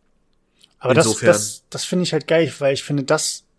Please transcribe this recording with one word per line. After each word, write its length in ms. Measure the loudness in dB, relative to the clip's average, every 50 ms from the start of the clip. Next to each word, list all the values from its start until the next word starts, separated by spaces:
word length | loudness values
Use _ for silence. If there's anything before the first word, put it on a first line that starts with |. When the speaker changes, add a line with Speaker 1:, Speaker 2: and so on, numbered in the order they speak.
| _ _ _ _ _ _ _ _ _ _ _ _ _ _ _ -6
Speaker 1:
Aber 140 | -2 0 2
das, 120 | 2 2
Speaker 2:
Insofern 220 | 0 0 0 4
Speaker 1:
das, 360 | 4 4 4 2 -4 -8 -12 _ -14
das 160 | -10 -8 -6
finde 180 | -2 -2 -2 0
ich 100 | 0 -2
halt 140 | -4 0
geil, 240 | 2 2 2 2 2 0 -2
weil 140 | 0 0 0
ich 100 | -2 -4
finde, 200 | -4 -4 -2 0
das, 420 | 2 0 0 0 -4 -6 -8 _ _ _